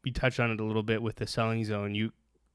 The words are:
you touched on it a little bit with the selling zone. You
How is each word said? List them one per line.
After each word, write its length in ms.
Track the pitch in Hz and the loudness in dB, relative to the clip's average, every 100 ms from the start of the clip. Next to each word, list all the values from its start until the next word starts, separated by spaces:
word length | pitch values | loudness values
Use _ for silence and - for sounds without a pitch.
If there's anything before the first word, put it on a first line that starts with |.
you 100 | - | -6
touched 280 | 123 131 120 | 2 2 2
on 100 | 120 | 0
it 80 | 110 | 0
a 40 | |
little 180 | 110 110 | 0 0
bit 180 | 107 110 | 0 0
with 160 | 113 - | -2 -4
the 100 | 107 | -4
selling 360 | - 113 113 | 0 0 0
zone. 300 | 107 104 101 | 0 -2 -2
You 180 | 104 110 - _ _ _ | 0 -2 -4 _ _ _